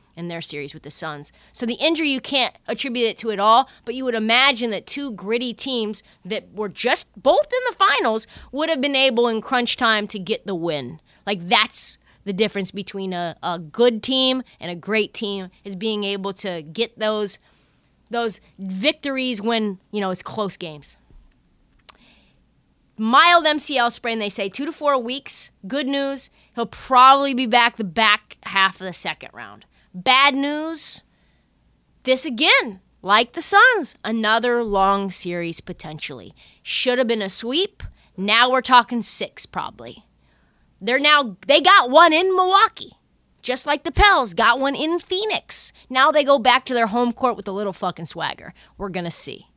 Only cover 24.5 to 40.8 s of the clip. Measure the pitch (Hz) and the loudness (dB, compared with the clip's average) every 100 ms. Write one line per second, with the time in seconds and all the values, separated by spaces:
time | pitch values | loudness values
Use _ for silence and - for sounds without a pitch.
24.5 | 226 294 - 294 269 233 269 - - - | -8 -10 -4 0 0 -2 -8 -10 -12 -14
25.5 | _ 190 277 269 277 277 277 - _ _ | _ -8 -6 -4 -2 -4 -6 -12 _ _
26.5 | 233 226 - - 254 262 277 277 254 240 | -8 -8 -8 0 6 8 8 4 -2 2
27.5 | 240 233 - 196 190 220 214 - - - | 4 4 0 -6 2 2 2 -2 -18 -4
28.5 | 196 190 - 185 165 175 151 - 117 107 | 0 0 0 -12 -10 -8 -10 -12 -18 -20
29.5 | 107 _ _ _ 180 254 262 285 269 285 | -20 _ _ _ -6 2 4 4 2 -2
30.5 | 302 320 320 - - _ _ _ _ _ | -4 -6 -10 -14 -20 _ _ _ _ _
31.5 | _ _ _ _ _ 254 262 320 226 330 | _ _ _ _ _ -2 -2 -2 0 4
32.5 | 523 277 190 _ _ 180 214 240 339 - | 4 2 -8 _ _ 2 2 2 -4 2
33.5 | 403 508 440 277 - - 226 214 226 247 | 6 6 4 -4 -10 -6 -2 0 0 2
34.5 | 240 226 196 190 196 196 - 180 175 170 | -2 0 2 2 2 -2 -6 -6 -6 -6
35.5 | 165 - 175 156 156 - 127 87 _ _ | -10 -14 -14 -14 -12 -12 -14 -18 _ _
36.5 | _ - - 254 247 240 226 190 - 233 | _ -8 -4 0 0 0 -2 -4 -6 -4
37.5 | 294 403 - - - _ - 202 226 254 | -2 -2 -6 -18 -18 _ -6 2 4 4
38.5 | 254 247 247 - 240 - - 196 - - | 2 6 4 4 -2 -6 -8 -10 -12 -12
39.5 | 180 - - 120 - _ _ _ _ _ | -10 -10 -12 -20 -20 _ _ _ _ _
40.5 | _ _ _ | _ _ _